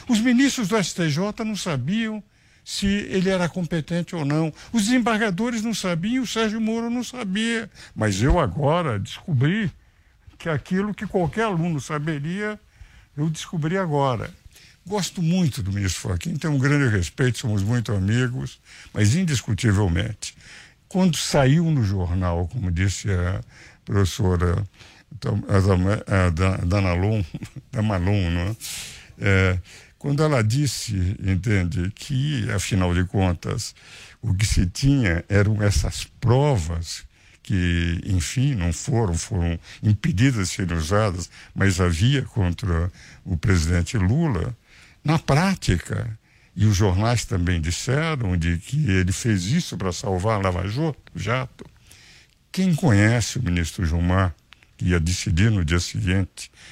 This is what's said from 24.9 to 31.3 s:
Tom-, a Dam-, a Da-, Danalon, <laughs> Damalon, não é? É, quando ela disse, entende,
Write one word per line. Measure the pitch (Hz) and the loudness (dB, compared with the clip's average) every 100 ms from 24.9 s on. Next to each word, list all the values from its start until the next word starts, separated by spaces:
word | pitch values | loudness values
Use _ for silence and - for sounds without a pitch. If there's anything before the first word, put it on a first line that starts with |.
| - - - | -20 -20 -10
Tom-, | - 202 262 | -4 -2 2
a | 98 | 2
Dam-, | 92 92 92 101 - | 4 4 2 0 0
a | 98 90 | 2 2
Da-, | 82 95 95 | 2 0 0
Danalon, | 90 101 95 87 98 110 95 76 - | 0 0 2 2 0 0 -2 -8 -14
<laughs> | - - | -16 -10
Damalon, | - 107 98 90 104 85 | -2 0 0 2 2 2
não | 85 | 0
é? | 90 113 - - - - - - | -2 -6 -10 -12 -12 -16 -20 -4
É, | 107 95 95 92 - - - _ | 2 4 4 0 -4 -16 -20 _
quando | 143 143 | -4 0
ela | 156 143 | 2 2
disse, | 110 127 147 - - 101 90 104 | 2 2 0 -2 -6 -2 -2 -2
entende, | 95 | -2